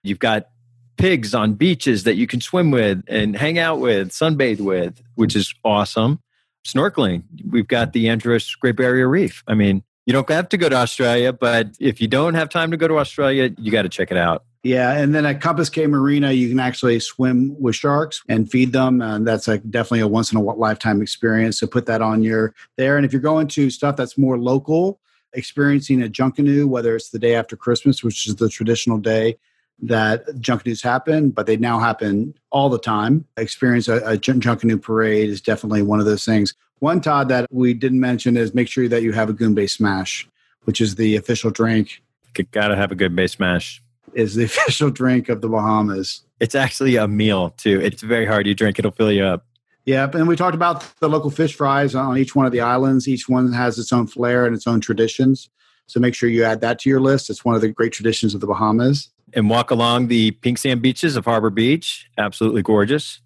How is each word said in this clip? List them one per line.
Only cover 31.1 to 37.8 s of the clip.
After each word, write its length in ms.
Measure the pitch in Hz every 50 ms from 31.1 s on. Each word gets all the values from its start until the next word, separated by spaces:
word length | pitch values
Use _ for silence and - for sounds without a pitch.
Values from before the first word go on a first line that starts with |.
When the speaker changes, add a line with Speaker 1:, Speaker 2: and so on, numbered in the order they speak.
| 156 156 151 135
Speaker 2:
but 160 | - 110 101
they 100 | 110 110
now 220 | 110 117 120 117 110
happen 540 | 117 117 110 - 110 104 101 104 113 147 - _ _ _
all 200 | 131 139 139 139
the 100 | 123 113
time. 460 | - 120 110 104 107 117 139 160 156 _ _
Experience 540 | - 110 101 - - 131 127 120 120 107 -
a, 80 | 113 120 107
a 120 | 110 113
Jun-, 220 | 101 - - 131 123
Junkanoo 420 | 107 120 117 - - 117 110 95
parade 480 | - - 110 110 113 110 107 107 107 107
is 120 | 101 98
definitely 400 | - - 107 - - 104 107 104
one 180 | 101 101 107 107
of 60 | 104
those 180 | 107 107 101 -
things. 300 | - 110 107 101 98 - _ _ _ _ _
One, 220 | 139 151 175 180
Todd, 260 | 143 156 147 143 135
that 200 | 127 131 123 123 -
we 220 | 131 127 127 123 120
didn't 260 | 117